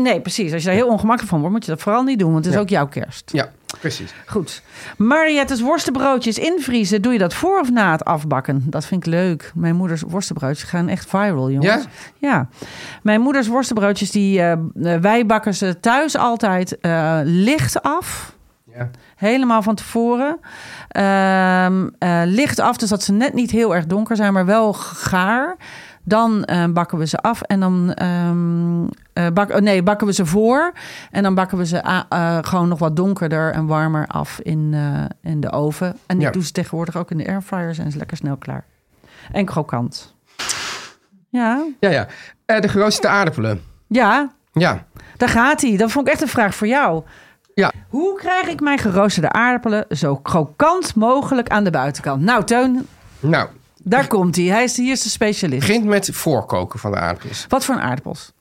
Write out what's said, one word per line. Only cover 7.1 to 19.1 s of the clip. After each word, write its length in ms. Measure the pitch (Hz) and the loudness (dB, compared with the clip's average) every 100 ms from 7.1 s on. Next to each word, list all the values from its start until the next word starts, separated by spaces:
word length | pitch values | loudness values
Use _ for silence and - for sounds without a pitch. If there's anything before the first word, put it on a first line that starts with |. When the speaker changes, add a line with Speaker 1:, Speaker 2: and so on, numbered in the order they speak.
Speaker 1:
je 60 | 240 | 0
dat 140 | 175 | 0
voor 260 | - 349 392 | 0 0 0
of 120 | 262 | 2
na 200 | 240 190 | 2 2
het 140 | 160 - | 2 0
afbakken? 580 | 156 151 131 143 139 131 | -2 0 -2 0 -2 -2
Dat 200 | 147 - | -4 -4
vind 200 | 185 165 | -4 0
ik 80 | |
leuk. 380 | 165 185 160 - 165 | 0 0 -2 -6 -4
Mijn 200 | 165 175 | 0 0
moeders 260 | 185 165 | 0 -4
worstenbroodjes 680 | - 185 190 160 135 147 - | -4 -6 -6 -4 -4 -4 -4
gaan 180 | 175 175 | -2 -2
echt 220 | 185 - | -4 -2
viral, 420 | 190 208 147 131 | 0 0 0 0
jongens. 320 | 135 175 233 | 2 2 2
Speaker 2:
Ja? 60 | 262 - - - | -2 -14 -20 -6
Speaker 1:
Ja. 300 | 285 202 127 - - - - - | 0 0 -2 -8 -18 -16 -16 -4
Mijn 180 | 214 214 | 0 2
moeders 260 | 254 277 220 | 2 2 2
worstenbroodjes, 640 | 254 254 220 202 202 202 | 0 0 0 0 0 0
die, 280 | 208 196 190 | 0 2 4
eh, 120 | 170 | 2
eh, 80 | 165 160 - 170 170 | 0 -2 -4 -2 2
wij 240 | 196 233 214 | 4 4 2
bakken 300 | 220 220 190 | 2 0 -2
ze 240 | 190 170 | -2 0
thuis 380 | 233 254 302 - | 2 2 2 0
altijd, 600 | 240 233 214 185 185 - | 0 0 0 0 -2 -2
eh, 400 | 170 165 156 160 | 0 0 2 2
licht 580 | 147 175 208 311 120 - | 2 2 2 2 0 -2
af. 540 | 269 320 - - - - _ _ _ 117 | -2 -2 -4 -12 -14 -20 _ _ _ -10
Speaker 2:
Ja. 140 | 123 - - | -10 -12 -20